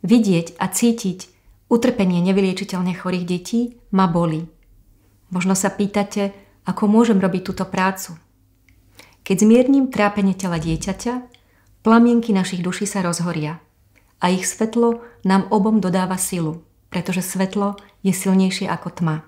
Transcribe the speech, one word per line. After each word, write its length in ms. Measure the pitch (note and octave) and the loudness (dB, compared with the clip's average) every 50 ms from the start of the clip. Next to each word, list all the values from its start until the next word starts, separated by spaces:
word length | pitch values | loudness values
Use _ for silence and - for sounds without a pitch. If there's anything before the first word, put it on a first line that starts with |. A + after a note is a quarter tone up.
Vidieť 560 | - F3 G#3+ B3 A3 G3+ F#3 E3 E3+ - - - | 2 4 4 4 4 4 2 0 0 -4 -6 -6
a 80 | - | -6
cítiť 640 | F3+ - - - A#3 A3+ A3+ - F#3+ F3 F#3 - - _ _ _ _ _ _ _ _ | -4 -2 2 2 2 2 0 -4 -6 -6 -8 -12 -20 _ _ _ _ _ _ _ _
utrpenie 560 | A#3+ A#3 A#3+ B3+ B3+ B3+ G3 F#3 F3+ F3 F3 | 0 2 2 2 0 2 0 0 2 2 2
nevyliečiteľne 720 | F#3 G3 G3 G3 F#3+ F#3 F#3 G3 G3 - F3+ F3+ F3+ F3+ - | 2 2 2 2 0 -2 -4 -6 -6 -6 -4 -4 -4 -4 -4
chorých 280 | - F#3 F3+ F3+ F3+ | -6 -6 -4 -4 -4
detí 360 | F3 F3+ F3+ F3+ - - A#3 A#3+ A#3 - - _ _ - | -4 -4 -6 -4 -4 -2 -2 -2 -2 -6 -14 _ _ 0
ma 160 | F#3+ F#3 F3+ | 2 2 2
bolí. 400 | E3 F3 E3+ E3+ D#3+ D#3 E3+ E3 _ _ _ _ _ _ _ _ _ _ _ _ _ _ _ _ | 2 0 0 0 -2 -4 -6 -10 _ _ _ _ _ _ _ _ _ _ _ _ _ _ _ _
Možno 240 | F3+ F3+ F3 F#3+ F#3+ | -6 -2 0 0 0
sa 160 | F#3 - G3 | 0 0 -2
pýtate, 640 | - - G#3 G3 - G#3+ G3+ G3+ - G#3 G3+ G3 G3 - - _ _ _ _ | -2 -2 -4 -2 0 -2 -4 -2 -2 -4 -4 -4 -6 -10 -20 _ _ _ _
ako 240 | - F3+ - A3 G#3 | -6 -4 -2 0 4
môžem 320 | G#3 A3 A#3+ A3+ A3 F#3+ | 4 4 4 4 4 2
robiť 200 | F#3 F#3+ F3+ F#3 F3+ | 2 2 0 -2 -6
túto 240 | - F#3 - F#3+ F#3 | -6 -6 -6 -6 -6
prácu. 480 | - G3 F#3 F#3+ F#3+ F#3+ - - E3+ D#3+ _ _ _ _ _ _ _ _ _ _ _ _ _ _ _ _ - _ _ _ | -2 -2 -2 -2 -2 -4 -10 -14 -14 -18 _ _ _ _ _ _ _ _ _ _ _ _ _ _ _ _ -20 _ _ _
Keď 240 | _ - F#3+ F3+ G#3+ | _ -2 0 4 6
zmierním 480 | G#3+ A3+ B3 B3+ C4 C#4 C#4 C4+ C4 C4 | 6 6 6 6 6 4 4 2 0 0
trápenie 400 | - G#3 G3+ G#3 G#3 G3 G3 F#3 | 0 0 0 0 0 0 0 0
tela 240 | F#3+ F#3+ F#3 E3+ E3 | -2 -4 -4 -4 -2
dieťaťa, 560 | D#3 E3 D#3+ D#3+ - - F#3 - - A#3+ B3 B3+ B3 - _ _ _ _ _ _ _ _ _ _ _ | -2 -2 -4 -4 -4 -6 -8 -6 -6 -6 -6 -6 -8 -12 _ _ _ _ _ _ _ _ _ _ _
plamienky 480 | A3 A3+ A#3 A#3 A#3+ A#3+ A#3 A3+ - G3 | 4 6 6 6 6 4 2 2 2 0
našich 320 | F#3+ F#3 F#3 - F3+ E3+ | 0 0 -2 -4 -4 -4
duší 240 | F3+ F3+ - G#3 G3 | -4 -4 -4 -6 -4
sa 160 | - G3+ F3+ | -4 -2 -2
rozhoria 560 | F3 E3+ E3+ E3+ F3 E3+ D#3+ D3+ D3+ E3 E3+ _ _ _ _ _ _ _ _ _ _ _ _ | -2 -2 -2 -4 -4 -4 -4 -6 -6 -8 -12 _ _ _ _ _ _ _ _ _ _ _ _
a 160 | - F3+ F#3 | 0 0 0
ich 160 | F#3 F#3 - | 0 -2 -6
svetlo 560 | - - A3 A3 A3+ A#3 A#3 A#3 A#3 A#3 - - - _ | -4 -4 -4 -2 0 0 2 2 0 -2 -8 -20 -20 _
nám 240 | _ F#3+ F#3+ G3 F#3+ - - | _ 2 2 2 2 2 0
obom 240 | G#3+ F#3+ A3 A3 A3 | 2 2 4 2 2
dodáva 400 | F#3 F#3 F3 F#3+ F#3 F3+ F#3 F#3 | 2 2 0 0 -2 -2 -4 -6
silu, 480 | - - - F3 E3 D#3 D#3 E3 - _ _ _ _ _ | -6 -6 -4 -4 -4 -4 -6 -8 -14 _ _ _ _ _
pretože 320 | - F#3 E3+ - F#3 F#3 | -8 -8 -6 -4 -4 -4
svetlo 560 | F3+ - - F#3 F#3+ F#3 - G#3 G3+ G3+ G3+ G3+ - - _ _ | -4 -6 -4 -4 -4 -2 -2 -2 -2 -2 -4 -8 -16 -20 _ _
je 80 | _ G3 | _ -2
silnejšie 560 | F#3 F#3 - G3 F#3+ F#3+ F#3+ F#3 F#3 - G3 | -2 0 0 2 4 4 4 2 0 -2 -4
ako 360 | F#3 E3+ E3+ - F3 - - | -4 -6 -6 -8 -12 -8 -4
tma. 140 | F3 E3 D#3 D#3+ D#3+ | -4 -4 -4 -4 -8